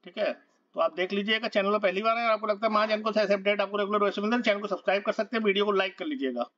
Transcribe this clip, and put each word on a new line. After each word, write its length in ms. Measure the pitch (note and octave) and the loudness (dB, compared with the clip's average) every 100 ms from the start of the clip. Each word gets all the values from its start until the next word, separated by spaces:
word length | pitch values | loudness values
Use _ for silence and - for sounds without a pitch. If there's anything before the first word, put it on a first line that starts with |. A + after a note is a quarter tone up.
| F3+ | -14
ठीक 120 | G3 | -4
है। 160 | F#3 B2 _ _ _ - | -2 -4 _ _ _ 0
तो 40 | |
आप 140 | E3 D#3 | 0 2
देख 160 | F#3 | -2
लीजिएगा, 340 | G3+ G3+ A3 A3+ | 0 0 0 0
channel 240 | G#3+ G3 | 0 0
पर 80 | G#3+ | 2
पहली 220 | G3+ F3+ | 2 2
बार 140 | A3 A#3 | 0 0
है 80 | A#3 | 0
और 60 | |
आपको 160 | G#3+ G#3+ | 0 0
लगता 200 | G3+ A3 | 0 0
है 60 | |
महाजन 280 | G#3+ G#3+ G#3+ | 2 2 0
को 100 | G#3+ | 0
ऐसे 220 | G#3+ G3 | 0 2
अपडेट 280 | G3+ G3 G3+ | 2 0 0
आपको 160 | G3 G3+ | -2 -2
regular 260 | G3+ G#3 | 0 2
वैसे 180 | G3+ G3 | 2 0
मिलते 140 | G#3 B3 | -2 0
हैं, 80 | |
चैनल 160 | A3+ G3+ | 0 0
को 60 | G#3 | -2
सब्सक्राइब 360 | F#3 - G3 | -4 0 0
कर 80 | G3+ | -2
सकते 240 | G3+ G#3 A3+ | -4 -4 0
हैं, 60 | |
वीडियो 220 | G#3+ G3 G3+ | 2 2 2
को 60 | |
लाइक 240 | G3 F#3+ F#3 | 2 0 -4
कर 80 | E3+ | -8
लीजिएगा। 440 | C3+ C3+ A#2+ A#2 | -2 -2 -2 -6